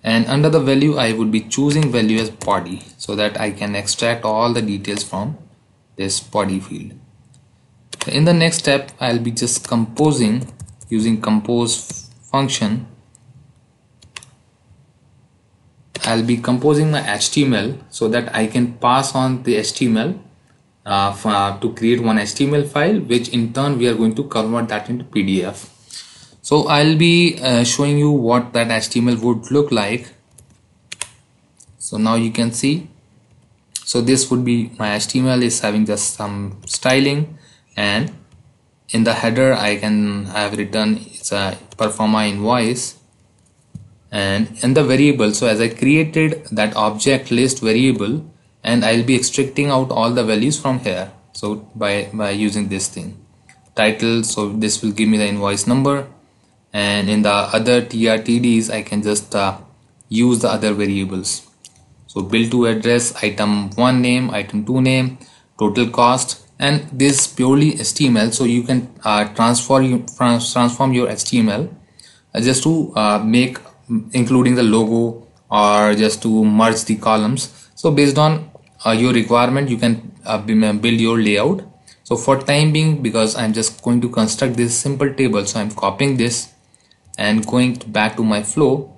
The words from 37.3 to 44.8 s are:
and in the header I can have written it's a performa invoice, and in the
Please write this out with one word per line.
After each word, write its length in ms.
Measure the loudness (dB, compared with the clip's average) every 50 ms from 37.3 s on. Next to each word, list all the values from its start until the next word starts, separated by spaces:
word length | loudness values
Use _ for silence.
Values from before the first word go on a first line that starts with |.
| -6 -20 _ -20 -20 _ _ _ _
and 360 | -4 -2 0 0 0 -2 -4 -8 -14 -20 _ _ -20 _ _ _ _ _ _ _ _ _ _
in 160 | 0 2 2
the 80 | 2 2
header 400 | 0 0 -2 2 2 4 2 2
I 240 | 2 0 -2 -2
can 480 | -2 0 0 0 2 0 0 -2 -4 -8
have 300 | -6 -4 -4 -4 -4 -4
written 420 | -6 -6 -4 -2 -2 0 0 0 -2
it's 340 | -4 -14 -20 -12 -8 -6 -4
a 260 | -2 -4 -4 -6 -8 -14 -20 -8
performa 540 | -4 -4 -4 -2 -2 0 0 2 2 0 -2
invoice, 680 | -2 -2 -2 0 0 2 0 0 -2 -4 -6 -10 -12 _ _ _ _ _ _ _ _ _ _ _ _ _ _ _ _ -20 -20 -20 -20 _ _ _
and 460 | -6 -4 -2 -2 0 0 -2 -4 -4 -4 -2
in 100 | 2 2
the 120 | 2